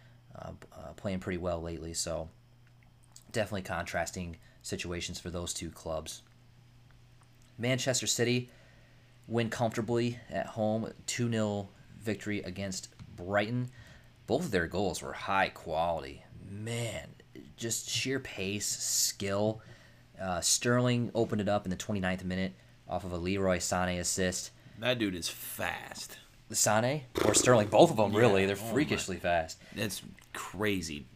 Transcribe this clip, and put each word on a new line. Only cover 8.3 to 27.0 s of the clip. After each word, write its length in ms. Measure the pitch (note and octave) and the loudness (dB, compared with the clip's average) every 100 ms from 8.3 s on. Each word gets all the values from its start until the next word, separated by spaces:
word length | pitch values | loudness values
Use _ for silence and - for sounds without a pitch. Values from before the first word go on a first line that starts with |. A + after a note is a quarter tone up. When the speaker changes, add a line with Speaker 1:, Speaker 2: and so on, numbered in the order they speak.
| B2 B2 - - - - - - - - | 2 0 -10 -20 -20 -20 -20 -20 -20 -2
Speaker 1:
win 220 | A2+ A#2 | 0 0
comfortably 720 | - A#2 A2 A2+ A#2+ A#2+ A#2+ - | 2 0 0 0 2 2 -2 -6
at 180 | F#2 - | -4 -4
home, 460 | - G#2+ A2 A2 - - | 0 0 0 -2 -8 -6
two 220 | - A#2 | -2 0
nil 420 | A2+ G#2+ G2+ G2 - - - | 2 0 -2 -6 -12 -20 -8
victory 420 | A2 G2+ - G#2 | -4 -4 -2 -4
against 460 | - F#2 G2 F#2 - - - - | -4 -6 -6 -6 -10 -16 -18 -12
Brighton. 540 | F2 G2+ G#2+ B2 B2+ - - - - - - | 0 2 2 0 -4 -8 -20 -20 -20 -12 -2
Both 180 | B2+ | 0
of 60 | F3 | 2
their 160 | F#2+ E2 | 2 2
goals 340 | F2+ G2 D#2 | 2 0 -2
were 140 | C2+ | -6
high 340 | - - G2 F#2 | -6 0 2 2
quality. 760 | - - D#2 E2+ E2 C2+ C#2+ - E2 F#2 | 0 -4 0 2 0 -4 -12 -16 -18 -14
Man, 580 | G2+ A2 A#2 A#2 G2 - - - - - - | -10 -6 -4 -4 -6 -10 -16 -20 -18 -18 -8
just 320 | A2+ A2 - | -4 -4 -2
sheer 320 | - B2+ C3+ | -2 0 -2
pace, 460 | C3+ - F#2+ G#2 - | -4 -6 -4 -2 -4
skill. 960 | - - - - - G2 G2 G#2+ A2 - - - - - - | -4 -2 2 0 0 -2 2 2 0 -6 -20 -20 -20 -20 -8
Uh, 220 | F#2 F2 | -4 0
Sterling 680 | - - B2 B2 B2 A#2+ A#2+ | 2 2 4 4 4 2 2
opened 260 | A2+ A2+ G#2 | 0 2 2
it 80 | G2+ | 2
up 160 | G2+ | 2
in 60 | F#2+ | 0
the 60 | F#2 | -4
twenty-ninth 460 | - G#2 F#2 F#2 | -2 0 0 0
minute 280 | F#2 F#2 F#2+ - - - - | -2 -2 -2 -4 -18 -20 -6
off 180 | F2+ | -6
of 80 | F2+ | -4
a 40 | F2+ | -2
Leroy 400 | F2 G2 F#2+ F2+ | 0 2 4 2
Sané 400 | - F#2 F2+ F2+ | 2 2 2 0
assist. 520 | F2+ - F#2 F2+ - - - - | 0 2 2 0 -6 -14 -20 -4
Speaker 2:
That 200 | A#2 B2 | -2 2
dude 160 | G#2 | 0
is 140 | F2+ E2 | 0 -6
fast. 880 | - - - F2+ - - - - - - - - | -8 -10 -4 -4 -4 -8 -12 -12 -14 -20 -20 -6
Speaker 1:
Sané 540 | G#2+ - G#2+ A#2+ D3+ | 2 4 4 4 0